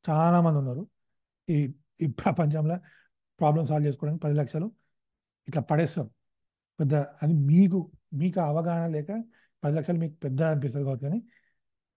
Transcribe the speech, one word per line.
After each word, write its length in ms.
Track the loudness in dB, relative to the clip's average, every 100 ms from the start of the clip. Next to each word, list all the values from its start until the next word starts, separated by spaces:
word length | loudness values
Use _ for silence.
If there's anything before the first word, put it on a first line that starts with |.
| 0
చాలామంది 500 | 2 4 6 4 2
ఉన్నారు 200 | 0 -6 -10 _ _ _ _ _ -2
ఈ, 100 | -2 -2 -6 _ _
ఈ 20 | -6 0
ప్రపంచంలో 560 | -2 2 0 0 -2 -4 -8 _ _ _ _ _
ప్రాబ్లం 240 | 2 2 0
సాల్వ్ 160 | 0 0
చేసుకోవడానికి 340 | -2 -4 -4 0
పది 100 | 0
లక్షలు 240 | 0 -4 -6 _ _ _ _ _ _ _ -6
ఇట్లా 140 | -6 0
పడేస్తారు. 400 | 0 0 -4 -8 _ _ _ _ _ _ -4
పెద్ద 160 | 0 0 -2 -4
అది 120 | 0 2 4
మీకు, 280 | 6 6 2 -4 -16 _ -4
మీకు 180 | -2 0 0
అవగాహన 340 | 0 -2 -2 -2 -4
లేక 140 | -6 -10 -10 _ _ _
పది 120 | -2 -2
లక్షలు 200 | -2 -2
మీకు 120 | -4 -6
పెద్ద 160 | -6 0
అనిపిస్తుంది 420 | 0 0 -2 -4 -4
కావచ్చు, 160 | -4 -4
కానీ 100 | -6 -8 _ _ _ _ _ _